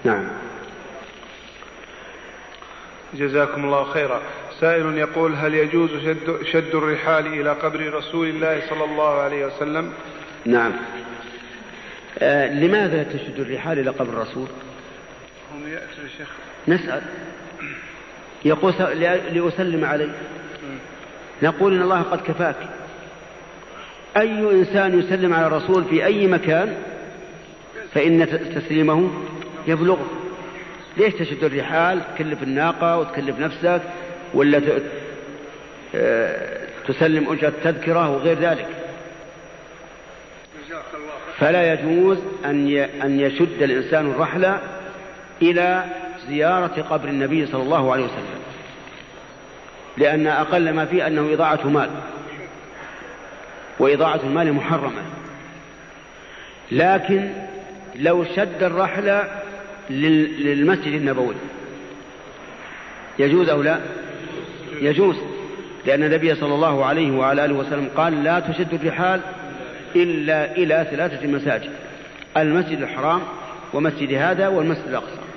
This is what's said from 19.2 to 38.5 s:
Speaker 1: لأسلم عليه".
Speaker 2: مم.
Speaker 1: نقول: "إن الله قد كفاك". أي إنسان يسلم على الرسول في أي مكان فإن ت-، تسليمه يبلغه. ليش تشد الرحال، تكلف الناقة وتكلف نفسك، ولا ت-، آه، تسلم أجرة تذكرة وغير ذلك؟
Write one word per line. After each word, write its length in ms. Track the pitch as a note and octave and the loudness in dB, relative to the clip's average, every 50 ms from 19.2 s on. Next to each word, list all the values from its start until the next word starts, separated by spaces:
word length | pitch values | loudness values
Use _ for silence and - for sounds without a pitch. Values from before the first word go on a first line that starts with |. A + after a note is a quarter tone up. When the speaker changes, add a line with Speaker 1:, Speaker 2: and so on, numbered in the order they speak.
| - - | 0 0
Speaker 1:
لأسلم 520 | E3 E3+ E3+ E3+ - - F#3 F3+ E3 D#3+ E3+ | 0 2 0 2 0 0 -2 0 0 0 0
عليه". 220 | - D3+ D3 D3+ | 0 2 0 0
Speaker 2:
مم. 720 | C#3+ - - - - - - - - - - D3 C#3 C3+ C3 - - - - - - - - - - - - | -2 -4 -10 -12 -12 -12 -14 -14 -14 -14 -14 -12 -12 -12 -12 -14 -16 -16 -18 -18 -18 -18 -18 -18 -18 -2 0
Speaker 1:
نقول: 320 | C#3+ D#3+ D#3+ C#3+ F#3+ G3 F#3+ | 0 0 2 4 4 4 4
"إن 80 | F#3 | 4
الله 200 | F3+ F#3 F#3 F3 | 4 4 4 2
قد 180 | E3+ F3+ F3+ E3+ | 2 0 -2 -2
كفاك". 360 | - - D#3 E3 F3 D#3+ C3+ - - - - - - - - - - - - - - - - - - - - - - - - - - - - - - - - | -2 -4 -2 0 0 0 0 -4 -10 -12 -12 -14 -14 -16 -16 -16 -16 -18 -18 -18 -18 -18 -18 -18 -18 -20 -18 -20 -18 -18 -18 -18 -18 -18 -18 -18 -20 -2 2
أي 340 | G#3 A3 A3+ G#3+ G#3+ G#3+ G#3+ | 2 2 2 2 2 4 6
إنسان 480 | G3 F#3+ F3+ - F#3+ G3+ G3 F#3+ F3+ F3+ | 6 6 6 6 4 2 4 6 4 4
يسلم 360 | F#3 F#3 F#3+ F#3 F#3 F3+ E3+ | 4 4 2 2 2 2 4
على 120 | E3 E3 | 4 4
الرسول 380 | D#3+ D#3 D3+ - F#3 F#3 F#3 E3+ | 4 2 0 2 4 2 2 4
في 200 | - D#3+ D#3+ - | 4 2 4 4
أي 220 | G3 G#3+ G#3 G3+ | 4 4 4 4
مكان 500 | F#3 F#3 D#3+ - E3 D#3 E3 G3 A3 F#3 - - - - - - - - - - - - - - - - - - - - - - - - | 4 4 4 4 4 4 4 2 0 -2 -6 -8 -10 -12 -12 -14 -14 -14 -16 -16 -16 -18 -18 -18 -20 -20 -20 -20 -16 -14 -14 -14 -4 0
فإن 340 | D3+ C#3+ E3+ E3 E3 E3 - | 2 4 6 6 6 4 4
ت-، 60 | D3+ | 2
تسليمه 760 | D#3+ - - - D3+ - - D3+ D#3 D3 D#3 D#3 D#3+ F#3 F3+ - - - - - - - - - - - | -4 -4 -2 -4 -6 -4 0 2 4 4 4 4 4 4 2 0 -4 -8 -8 -10 -10 -12 -12 -12 -8 -2
يبلغه. 400 | D#3 E3 D#3 E3+ F3+ F#3 D3+ F#3+ F3 - - - - - - - - - - - - - - - - - | 0 0 4 4 4 4 2 0 -6 -6 -8 -8 -10 -10 -12 -14 -14 -14 -14 -14 -14 -16 -16 -18 -10 2
ليش 180 | D#3+ G#3+ G#3+ - | 4 4 4 4
تشد 300 | - E3 C#3+ D3 C3+ D#3+ | 0 -4 -4 -2 0 0
الرحال، 560 | D3+ C#3 C#3 - - D#3+ E3 E3+ F3+ F#3+ F3+ - - - | 0 2 0 -2 0 2 4 4 4 2 0 -2 -4 -6
تكلف 280 | - D#3 D#3 D3 D3 | -4 -4 -4 -2 -4
الناقة 560 | - C3+ C3+ C#3+ D#3 E3 E3 - E3+ E3+ E3+ E3+ | -2 -2 0 2 2 2 2 2 2 2 4 2
وتكلف 400 | D#3 - - C#3+ C#3+ C#3 B2+ A#2 | 0 0 -2 -4 -2 -2 -2 -2
نفسك، 440 | D3+ D#3 D3 - E3 F3 F3 E3+ - - - - - - - - - - - | -2 -4 -2 0 2 2 2 2 0 -4 -10 -12 -12 -12 -12 -12 -12 -2 2
ولا 240 | C3 C#3+ D3 D3 C#3+ | 4 6 6 6 6
ت-، 240 | C#3+ D3+ C3 C3 - - - - - - - - - - - - - - - - - - - - - - - | 4 4 0 0 -2 -4 -8 -10 -10 -10 -12 -12 -12 -14 -14 -14 -14 -16 -16 -16 -18 -18 -18 -18 -14 -6 -2
آه، 720 | - - B2 A#2 A2+ A2+ F2 D#2 - - - - - - - - - - - | 0 2 2 4 2 2 0 -2 -4 -6 -8 -8 -10 -10 -12 -14 -8 -6 -4
تسلم 440 | C3 - D#3+ D#3+ D#3 D#3 D3+ - | 2 2 4 4 4 2 2 0
أجرة 200 | D#3+ C#3+ D3 D3 C#3+ - - | 0 2 2 0 0 2 0
تذكرة 460 | E3 E3 D#3+ - E3 E3 E3+ E3+ D3+ | 0 0 0 0 2 2 2 2 2
وغير 280 | C#3 C#3 C3+ E3 E3 D3 | 0 2 2 2 2 4
ذلك؟ 300 | E3 E3+ | 4 2